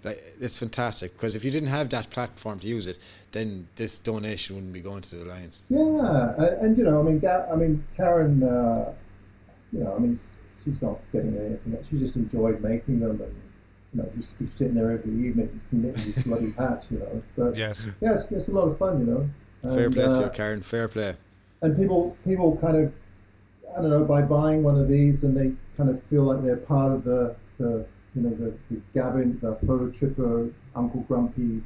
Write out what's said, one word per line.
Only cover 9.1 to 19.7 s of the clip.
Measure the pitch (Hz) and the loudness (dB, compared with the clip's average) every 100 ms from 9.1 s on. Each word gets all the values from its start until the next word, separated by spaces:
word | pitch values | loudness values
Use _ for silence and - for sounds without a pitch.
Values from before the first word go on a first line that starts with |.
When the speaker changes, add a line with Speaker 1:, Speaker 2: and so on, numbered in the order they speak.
| - - - - - - | -20 -20 -20 -20 -20 -10
Speaker 2:
you | - | -4
know, | - - | -4 0
I | |
mean, | 120 240 - - - - | 0 0 -6 -20 -20 -10
she's | - 139 | -6 -4
not | 110 - - | -4 -6 -4
getting | 110 107 104 | -2 -2 -2
anything. | 107 107 113 113 | -4 -6 -6 -8
She | - 143 | -4 -2
just | 127 123 | -2 -2
enjoyed | 110 117 113 104 | -2 2 2 2
making | 107 117 - 120 | 0 -2 0 0
them | 113 104 | 0 -2
and, | - - - - _ _ - | -6 -12 -16 -20 _ _ -10
you | - | -6
know, | - | -6
just | 117 - - | -6 -10 -8
be | - | -8
sitting | - 123 117 | -2 0 2
there | 113 | 2
every | 113 110 113 123 | 0 -2 -2 0
evening | 113 107 110 | 0 -2 -6
just | - | -4
knitting | 120 123 113 | -2 0 -2
these | 104 113 | -4 -2
bloody | 120 117 110 | -2 -2 -2
Speaker 3:
<laughs> | 113 | -2
Speaker 2:
hats, | 127 117 - | -2 -2 -4
you | - | -8
know. | - 113 - - | -6 -8 -8 -2
But | 123 107 | -2 0
Speaker 3:
Yes. | 110 104 110 98 | -4 -4 -8 -2
Speaker 2:
yeah, | 220 | 0
it's, | 208 - | 0 0
it's | 196 - | -4 -2
a | |
lot | 190 165 | 2 2
of | 151 | 2
fun, | 190 151 | 0 0
you | 117 | 0
know. | 123 143 - - - 123 | 0 -2 -6 -18 -10 -2